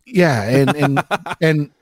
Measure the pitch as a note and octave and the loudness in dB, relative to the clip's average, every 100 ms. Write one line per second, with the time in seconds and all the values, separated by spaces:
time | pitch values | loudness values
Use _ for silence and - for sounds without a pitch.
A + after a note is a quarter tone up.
0 | - G#3+ E3+ A#2+ G2+ C3 C3+ D3 C#3+ C#3 | -4 0 2 0 0 2 2 0 0 -2
1 | - G3+ - - D#3+ D#3 D3 _ | -4 -6 -8 -2 0 0 -4 _